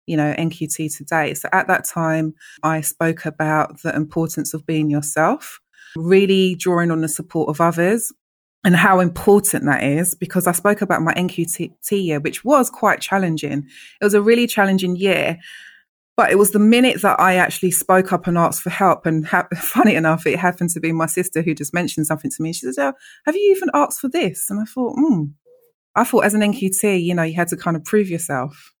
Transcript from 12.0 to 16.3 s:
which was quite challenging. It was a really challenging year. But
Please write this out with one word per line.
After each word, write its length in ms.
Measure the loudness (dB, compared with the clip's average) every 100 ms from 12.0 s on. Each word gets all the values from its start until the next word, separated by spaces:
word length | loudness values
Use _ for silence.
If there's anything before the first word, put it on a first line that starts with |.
| -2 -2
which 240 | -4 -6
was 260 | 2 2 2
quite 300 | 0 0 0
challenging. 680 | -2 -2 0 -2 -4 -6 -8 -18 -20 -2
It 40 |
was 100 | 2
a 80 | 4
really 240 | 4 4 2
challenging 480 | 2 2 2 0
year. 440 | 0 0 2 0 -4 -12 -20 -20 -20 _ _ _
But 160 | 0 2